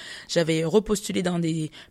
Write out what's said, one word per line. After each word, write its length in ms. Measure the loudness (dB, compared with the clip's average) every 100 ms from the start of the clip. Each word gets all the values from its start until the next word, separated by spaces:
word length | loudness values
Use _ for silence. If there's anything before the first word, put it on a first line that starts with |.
| -16 -16 -2
j'avais 360 | 0 2 2
repostulé 580 | 4 2 2 -2 -2 -2
dans 160 | 0 0
des 320 | 0 0 -4 -8 -18